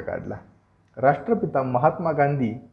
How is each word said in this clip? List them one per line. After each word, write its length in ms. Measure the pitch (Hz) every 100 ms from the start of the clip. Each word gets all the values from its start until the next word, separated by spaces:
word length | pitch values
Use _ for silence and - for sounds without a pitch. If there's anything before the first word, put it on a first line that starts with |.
| 90
काढला. 280 | 87 - 101 - _ _ _ _ -
राष्ट्रपिता 680 | 131 - - 226 175 139
महात्मा 480 | 131 123 156 170 165
गांधी 420 | 151 143 143 113 120 -